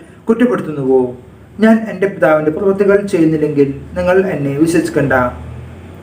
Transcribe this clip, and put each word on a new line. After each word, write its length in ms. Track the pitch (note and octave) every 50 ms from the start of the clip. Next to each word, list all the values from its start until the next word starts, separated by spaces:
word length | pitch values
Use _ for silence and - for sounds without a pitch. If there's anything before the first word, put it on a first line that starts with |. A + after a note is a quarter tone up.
| - - - - - -
കുറ്റപ്പെടുത്തുന്നുവോ? 840 | A3+ A3+ B3+ B3 - - - D#3 D3+ C#3+ C3+ C3 C3 C3 B2 B2 B2 - - - - - - - - -
ഞാൻ 260 | G#3 A3 A3+ G#3+ - G3+
എൻ്റെ 180 | F3+ F3+ F#3+ G3
പിതാവിൻ്റെ 420 | F#3 D#3+ E3+ D#3 D#3 D#3 D#3 D3+
പ്രവൃത്തികൾ 560 | - - G3+ G3 G3 G3 G3+ G3 G3+ G3+ G3+
ചെയ്യുന്നില്ലെങ്കിൽ 680 | - - E3+ D#3+ D#3 D#3 D3+ D3+ D3 C#3+ C#3 C#3 C#3 C#3 - - - -
നിങ്ങൾ 300 | F3+ F3+ F3+ F#3 F#3+ F#3+
എന്നെ 320 | F#3+ D#3 D3 C#3+ C#3 C#3 C#3+
വിശ്വസിക്കണ്ട. 540 | D#3+ D#3+ E3+ E3+ D#3 - - D3+ C#3 C3+ C3 C3 C#3 - - - - - - - - - - - - - - -